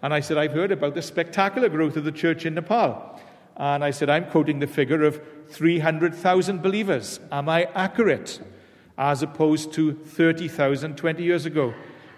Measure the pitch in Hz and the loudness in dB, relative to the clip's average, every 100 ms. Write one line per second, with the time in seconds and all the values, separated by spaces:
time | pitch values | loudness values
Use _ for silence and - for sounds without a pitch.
0 | 143 151 147 156 151 147 190 185 143 143 | 0 -2 0 0 0 0 0 0 -2 -4
1 | 156 - 170 - 196 190 240 156 151 156 | -6 -4 -2 0 0 2 0 2 0 0
2 | 151 147 170 160 165 160 165 226 175 104 | -4 0 0 0 -2 -6 0 2 2 0
3 | - - - - - - 143 143 143 139 | -12 -18 -20 -20 -20 -4 0 0 0 0
4 | 143 151 156 165 151 143 139 - 131 156 | 2 2 4 2 2 0 -2 0 2 4
5 | 151 151 - - - - 160 170 156 156 | 2 2 -12 -20 -20 0 2 2 0 2
6 | 170 170 185 185 185 190 185 202 202 139 | -2 0 2 2 2 -2 -2 0 0 -2
7 | 104 - - 143 143 165 175 190 190 - | -4 -14 -8 -4 0 0 0 -2 -2 2
8 | 214 131 - - - - - - - - | 2 2 -2 -14 -18 -20 -20 -20 -20 -2
9 | 139 139 151 - 156 151 151 - 156 143 | 0 0 -4 0 2 2 -2 0 0 0
10 | - - 165 165 170 - 139 139 156 139 | -10 2 4 4 -4 0 0 0 -4 -4
11 | 170 160 175 175 156 151 127 113 - - | -4 -2 0 0 0 0 -2 -4 -16 -20
12 | - | -20